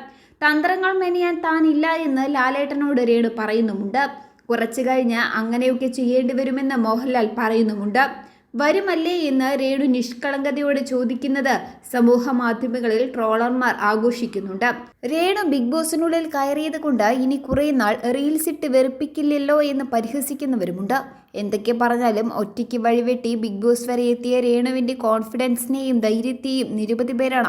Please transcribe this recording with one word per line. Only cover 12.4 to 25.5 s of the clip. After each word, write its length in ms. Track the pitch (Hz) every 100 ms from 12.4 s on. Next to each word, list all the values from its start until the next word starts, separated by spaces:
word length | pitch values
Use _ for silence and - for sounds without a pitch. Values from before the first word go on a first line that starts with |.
| 240 226 247 247 233 220 262
ട്രോളർമാർ 600 | 247 220 220 233 254 247 -
ആഘോഷിക്കുന്നുണ്ട്. 920 | 208 220 233 240 233 202 190 190 262 - - _ 247
രേണു 360 | 311 359 403
ബിഗ് 280 | 370 277 240
ബോസിനുള്ളിൽ 580 | 311 320 320 330 330 320
കയറിയത് 520 | 294 269 285 311 302
കൊണ്ട് 220 | 302 247
ഇനി 340 | 208 254 262 277
കുറേ 340 | 277 262 294
നാൾ 260 | 269 208 214 240
റീൽസ് 360 | 262 285 311 320
ഇട്ട് 180 | 302 302
വെറുപ്പിക്കില്ലല്ലോ 960 | 254 262 262 294 - 294 294 277 294
എന്ന് 220 | 294 269
പരിഹസിക്കുന്നവരുമുണ്ട്. 1080 | 254 233 220 277 262 294 285 247 180 180 196 262 - - _
എന്തൊക്കെ 380 | - 208 208 208
പറഞ്ഞാലും 640 | 240 240 240 240 214 226
ഒറ്റയ്ക്ക് 440 | - 208 - 240 240
വഴിവെട്ടി 560 | 226 240 240 240 233
ബിഗ് 280 | 233 220 196
ബോസ് 260 | 226 240 240
വരെ 140 | 247
എത്തിയ 380 | 240 240 247 247
രേണുവിന്റെ 540 | 247 240 247 262 240
കോൺഫിഡൻസിനെയും 1080 | 262 233 220 220 240 254